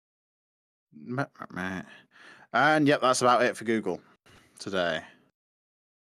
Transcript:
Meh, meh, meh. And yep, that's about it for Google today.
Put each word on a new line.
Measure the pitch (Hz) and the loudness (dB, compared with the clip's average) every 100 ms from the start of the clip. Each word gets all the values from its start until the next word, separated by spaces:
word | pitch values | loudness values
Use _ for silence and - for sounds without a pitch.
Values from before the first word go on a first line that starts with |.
| _ _ _ _ _ _ _ _ _ 76 | _ _ _ _ _ _ _ _ _ -20
Meh, | 73 127 - - | -10 -8 -8 -10
meh, | - | -16
meh. | 90 92 92 - - _ _ - - - | -10 -8 -8 -12 -20 _ _ -20 -20 -4
And | 117 147 156 143 | 2 2 4 4
yep, | 147 | 4
that's | 123 123 | 2 4
about | 123 120 | 4 4
it | 117 92 | 2 -2
for | |
Google | 113 110 95 82 _ _ _ - _ - | -4 -2 -2 -8 _ _ _ -20 _ -14
today. | 101 95 85 80 - _ _ _ _ _ _ _ _ _ | -6 -2 -2 -4 -8 _ _ _ _ _ _ _ _ _